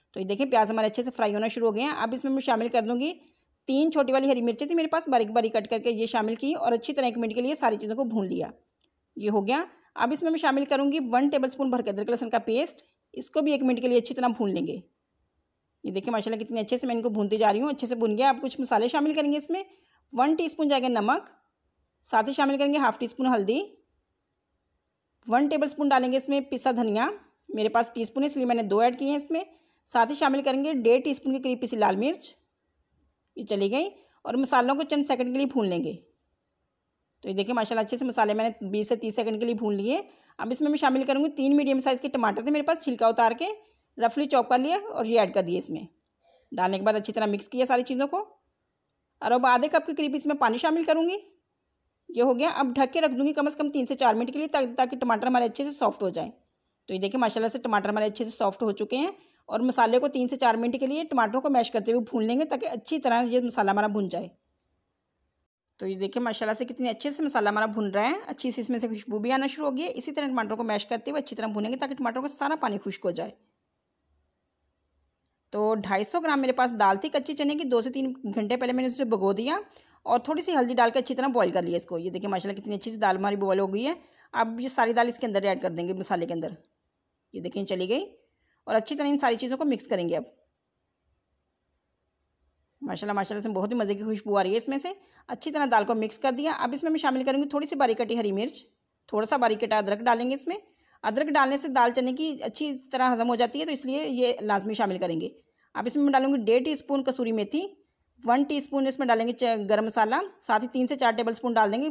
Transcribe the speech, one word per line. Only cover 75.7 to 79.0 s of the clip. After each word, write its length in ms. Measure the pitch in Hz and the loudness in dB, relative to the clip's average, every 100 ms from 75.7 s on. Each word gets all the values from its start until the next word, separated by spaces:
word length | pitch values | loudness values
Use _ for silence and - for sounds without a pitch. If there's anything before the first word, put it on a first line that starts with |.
| 220 | 0
ढाई 280 | 196 196 | 0 -2
सौ 140 | 214 349 | 0 -2
ग्राम 180 | 320 277 | 0 2
मेरे 140 | 254 | 2
पास 160 | 254 254 | 2 0
दाल 240 | 226 202 196 | 4 4 4
थी 100 | 311 | 0
कच्ची 240 | 285 277 | -2 -2
चने 200 | 285 285 | -2 0
की, 100 | 302 | 0
दो 160 | 277 240 | 0 0
से 100 | 240 | 0
तीन 240 | 269 262 254 208 | -2 -4 -4 -6
घंटे 300 | 208 208 247 | -4 -2 0
पहले 160 | 247 | 0
मैंने 160 | 254 254 | 0 -2
उसे 160 | 254 | -2